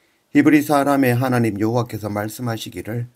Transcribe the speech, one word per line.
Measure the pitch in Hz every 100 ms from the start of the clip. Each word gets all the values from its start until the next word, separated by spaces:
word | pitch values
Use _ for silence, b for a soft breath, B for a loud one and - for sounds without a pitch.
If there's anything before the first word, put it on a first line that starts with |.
| _ _ _
"히브리 | 147 143 156
사람의 | 147 143 139 139 131 120
하나님 | 131 123 113 98
여호와께서 | 110 120 117 104 104
말씀하시기를 | 104 107 - 123 110 110 90 101 120 120